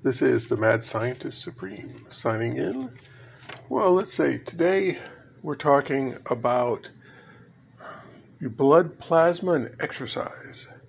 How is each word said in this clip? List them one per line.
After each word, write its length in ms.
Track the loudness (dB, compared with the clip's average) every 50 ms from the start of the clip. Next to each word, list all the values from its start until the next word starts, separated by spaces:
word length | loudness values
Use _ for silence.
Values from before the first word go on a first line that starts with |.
This 220 | 0 0 0 2 4
is 240 | 4 4 2 2
the 100 | 0 -2
Mad 260 | 2 4 4 4 4 0
Scientist 560 | -2 -2 -2 -2 -2 -4 -6 -10 -8 -6 -6
Supreme 680 | -8 -8 -10 -12 -12 -12 -12 -12 -14 -16 -16 -18 -18 -16
signing 480 | -16 -4 -2 -2 -2 0 -2 -4 -2
in. 400 | -4 -4 -4 -4 -6 -8 -10 -12 -18 -20 -20 -20 -20 -20 -20 -20 -20 -20 -18 -18 -18 -10 -4
Well, 240 | -2 2 4 4 4
let's 180 | 4 2 -2
say 280 | -2 0 0 0 0 -2
today 580 | -6 -12 -2 0 2 2 2 2 0 0 -4 -6 -10 -16 -18 -20 -20 -20 -20 -12 -8
we're 120 | -8 -8
talking 640 | -2 4 4 4 4 4 0 -2 -2 -2 -2 -6 -8 -4
about 640 | -4 -4 0 0 0 2 2 2 0 -2 -4 -6 -18 -20 -20 -20 -20 -20 -20 -20 -20 -20 -20 -20 _ -20 -20 -20 _ -20 -20 -18 -18 -18 -18 -20 -20 -20 -20 -20 -20 -14 _
your 100 | -10 -10
blood 480 | -2 2 6 8 8 6 6 4 -6
plasma 540 | -14 -2 2 4 6 6 4 2 0 0 0
and 240 | 0 0 0 -4 -6 -6
exercise. 880 | -6 -6 -6 -8 -8 -6 -6 -6 -6 -8 -10 -14 -18 -16 -14 -14 -16 -16 -18 -20 -20